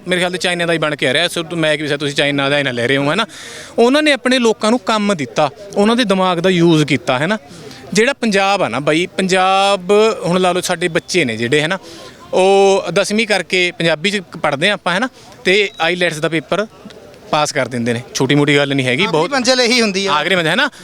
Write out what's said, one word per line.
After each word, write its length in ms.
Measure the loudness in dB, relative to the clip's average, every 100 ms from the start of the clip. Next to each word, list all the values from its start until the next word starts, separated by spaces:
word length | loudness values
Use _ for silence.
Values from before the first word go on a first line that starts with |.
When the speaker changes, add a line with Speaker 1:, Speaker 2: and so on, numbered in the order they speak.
| -4
Speaker 1:
ਮੇਰੇ 140 | -2
ਖਿਆਲ 100 | -2
ਤੇ 60 | -2
ਚਾਈਨਾ 280 | -2 -2 -2
ਦਾ 80 |
ਹੀ 40 | 0
ਬਣ 180 | -2 -2
ਕੇ 120 | 0
ਆ 60 |
ਰਿਹਾ, 140 | 0 0
ਸੋ 160 | -4 -6 -2
ਮੈਂ 220 | 0 0
ਕੀ 60 |
ਦੱਸਾਂ, 140 | -2 -4
ਤੁਸੀਂ 180 | -2 0
ਚਾਈਨਾ 340 | 0 0 0
ਦਾ 80 | 0
ਹੀ 60 |
ਨਾ 80 | 0
ਲੈ 160 | -2 0
ਰਹੇ 100 | 0
ਹੋ, 140 | 0
ਹੈ 40 | -2
ਨਾ। 100 | -4 -8 -18 -16 -6 0
ਉਹਨਾਂ 260 | 2 4
ਨੇ 80 | 2
ਆਪਣੇ 280 | 2 0 2
ਲੋਕਾਂ 300 | 2 0 0
ਨੂੰ 100 | 0
ਕੰਮ 360 | 0 -2 0 -2
ਦਿੱਤਾ, 340 | -2 0 0 -2 -6 0
ਉਹਨਾਂ 200 | 2 2
ਦੇ 80 |
ਦਿਮਾਗ 360 | 0 0 0 0
ਦਾ 100 | 0
ਯੂਜ਼ 360 | 4 4 4 2
ਕੀਤਾ, 320 | 0 0 0
ਹੈ 100 | 0
ਨਾ। 100 | -4 -8 -20 -20 -20 -4
ਜਿਹੜਾ 200 | 0 0
ਪੰਜਾਬ 480 | 0 0 2 2 0
ਆ 80 | 0
ਨਾ 100 | -2
ਬਾਈ, 280 | 0 0 0 -2
ਪੰਜਾਬ, 760 | 0 2 2 2 2 0 2 2 2 0 -2
ਹੁਣ 160 | 0
ਲਾ 100 | 2
ਲਓ 100 | 0
ਸਾਡੇ 260 | -2 -2 -2
ਬੱਚੇ 380 | -2 -2 -2 -2
ਨੇ 120 | -2
ਜਿਹੜੇ, 240 | 0 0
ਹੈ 60 | 0
ਨਾ, 100 | -4 -8 -18 -20 -20 -4
ਉਹ 500 | 2 4 4 4 2 0
ਦਸਵੀਂ 360 | -2 0 0 0
ਕਰਕੇ 440 | -2 0 0 0 0
ਪੰਜਾਬੀ 320 | 0 0 -2
'ਚ 60 | -4
ਪੜ੍ਹਦੇ 520 | -6 -4 -2 0 0
ਆ 40 |
ਆਪਾਂ, 200 | -2 -2
ਹੈ 60 | -2
ਨਾ, 100 | -2 -6 -20 -4
ਤੇ 260 | 0 2 0 -2
ਆਈਲੈਟਸ 360 | -2 0 -2 -2
ਦਾ 120 | -2
ਪੇਪਰ 380 | -2 -2 -4 -4 -10 -20 -20 -20 -20 -4
ਪਾਸ 200 | -2 0
ਕਰ 160 | -2 -4
ਦਿੰਦੇ 260 | -4 -4
ਨੇ। 80 | -4 -6
ਛੋਟੀ 220 | -2 2 2
ਮੋਟੀ 200 | 4 2
ਗੱਲ 200 | 2 0
ਨਹੀਂ 100 | 0
ਹੈਗੀ, 180 | 0
Speaker 2:
ਆਖਰੀ 80 | 0
Speaker 1:
ਬਹੁਤ 200 | 0 0
Speaker 2:
ਮੰਜ਼ਿਲ 300 | 0 0 2
ਇਹੀ 200 | 2 2
ਹੁੰਦੀ 240 | 0 0 -2
ਆ। 80 |
Speaker 1:
ਆਖਰੀ 220 | 0 0 0
ਮੰਜ਼ਿਲ, 160 | 0
ਹੈ 40 | 0
ਨਾ, 140 | -2 -4